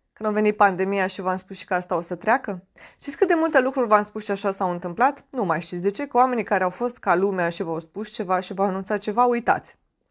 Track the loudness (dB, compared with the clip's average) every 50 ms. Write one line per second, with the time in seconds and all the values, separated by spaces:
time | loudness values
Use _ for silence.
0 | _ _ _ -6 -4 -2 0 2 2 2 4 4 4 4 4 2 -2 0 0 0
1 | -2 -2 -4 -4 -4 -4 -4 -4 -6 -10 -14 -14 -6 -2 -2 -2 -2 -2 -4 -4
2 | -2 -4 -8 -2 0 2 2 2 0 -4 -8 -8 -12 _ _ -20 -20 -20 -20 _
3 | -14 -12 -2 2 2 4 4 2 2 2 4 2 2 2 2 0 2 4 4 4
4 | 4 0 -6 -8 -6 -4 -4 -2 -2 -2 -2 0 -2 -2 -2 -4 -6 -6 0 2
5 | 2 2 0 -2 -10 _ -6 -2 0 0 0 -2 -4 -6 -6 -2 -2 -2 -2 -2
6 | -4 0 2 4 4 4 2 -2 0 0 0 0 0 0 -2 -2 -4 -6 -6 -2
7 | 0 2 4 4 4 2 2 0 0 -2 -2 -4 -4 -4 -6 -6 -8 -10 -10 -12
8 | -10 -8 -8 -6 -2 0 0 0 -2 -4 -2 -2 0 0 0 -2 -4 -4 -4 -4
9 | -4 -2 0 2 2 2 2 2 2 0 0 0 -2 -10 -20 _ _ _ _ _
10 | _ _